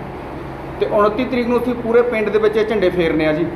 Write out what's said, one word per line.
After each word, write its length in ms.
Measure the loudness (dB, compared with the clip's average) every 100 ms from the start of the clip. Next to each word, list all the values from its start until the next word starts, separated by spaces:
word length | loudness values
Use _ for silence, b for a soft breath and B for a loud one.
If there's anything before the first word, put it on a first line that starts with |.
| -8 -12 -12 -12 -12 -12 -12 -6
ਤੇ 60 | -2
ਉਨੱਤੀ 400 | 2 2 2 0
ਤਰੀਕ 220 | 0 0
ਨੂੰ 100 | 0
ਅਸੀਂ 160 | 0 -2
ਪੂਰੇ 260 | 2 2
ਪਿੰਡ 280 | 4 0 0
ਦੇ 100 | 2
ਵਿੱਚ 180 | 2 2
ਇਹ 80 | 0
ਝੰਡੇ 240 | 2 2
ਫੇਰਨੇ 360 | 2 0 2 0
ਆ 80 |
ਜੀ। 120 | 0 -2